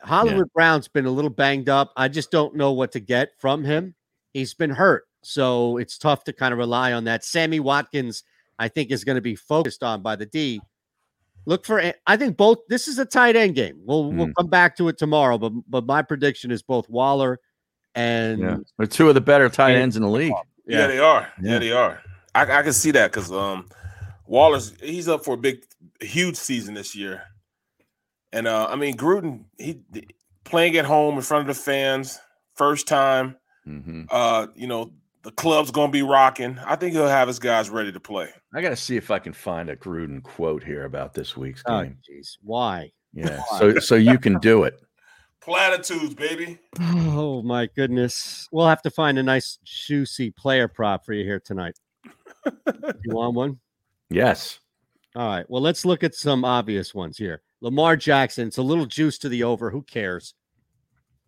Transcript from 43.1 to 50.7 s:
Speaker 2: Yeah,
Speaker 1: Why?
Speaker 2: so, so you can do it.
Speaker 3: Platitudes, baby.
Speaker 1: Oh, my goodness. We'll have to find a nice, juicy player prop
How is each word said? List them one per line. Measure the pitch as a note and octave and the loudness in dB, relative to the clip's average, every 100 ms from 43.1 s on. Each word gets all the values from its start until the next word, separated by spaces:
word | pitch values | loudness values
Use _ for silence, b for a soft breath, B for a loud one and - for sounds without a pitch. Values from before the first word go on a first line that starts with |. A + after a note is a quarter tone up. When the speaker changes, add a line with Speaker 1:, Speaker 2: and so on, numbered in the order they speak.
Speaker 2:
Yeah, | D2+ D#3+ C#2 A2+ | -10 -8 -8 -6
Speaker 1:
Why? | G2+ | 2
Speaker 2:
so, | G#2 - | 4 4
so | - | 4
you | A2+ A2+ B2+ | 6 8 6
can | A2+ F#2 | 4 2
do | A2 A2+ | 6 4
it. | D2 - _ _ b b b _ | 4 -2 _ _ b b b _
Speaker 3:
Platitudes, | - F#3 F#3+ F3+ - E3 D3+ | -6 0 2 0 -2 -6 -6
baby. | C3+ D3+ E3 F3 E3+ _ E3 | -6 -6 -6 -8 -12 _ -6
Speaker 1:
Oh, | E3+ F3 D#3+ D3 D3+ C3 | -2 0 0 0 -2 -4
my | A#2 A#2+ A#2 | -2 -2 -2
goodness. | - C3+ B2 B2 - - - - | -2 -2 0 -2 -4 -12 -14 -8
We'll | D#3+ E3 | 2 4
have | D#3 | 4
to | D#3+ | 0
find | - D3+ C3+ | -2 0 0
a | |
nice, | C3 C3 - - | 2 0 0 -14
juicy | - - - D3 C3 - A#2 | -16 -16 -4 -4 -4 -6 -8
player | - C#3 C3 | -4 0 2
prop | A#2 | 0